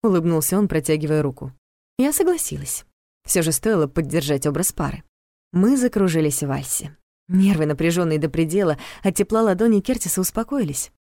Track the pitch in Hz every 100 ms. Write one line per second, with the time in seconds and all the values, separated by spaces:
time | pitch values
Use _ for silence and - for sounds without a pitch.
0 | 233 180 165 165 156 185 208 160 - 156
1 | 151 151 143 131 135 - _ _ _ -
2 | 269 294 359 339 - 147 139 - - _
3 | _ _ - 185 165 156 220 208 147 -
4 | 147 151 143 143 151 143 180 - 147 -
5 | - _ _ _ _ 175 202 277 247 226
6 | 190 160 156 139 143 139 135 - 147 -
7 | _ _ _ 185 196 185 156 143 165 170
8 | 170 156 151 156 160 180 185 147 - -
9 | 196 - 196 220 226 180 233 214 202 247
10 | 175 185 185 - 226 277 180 139 - _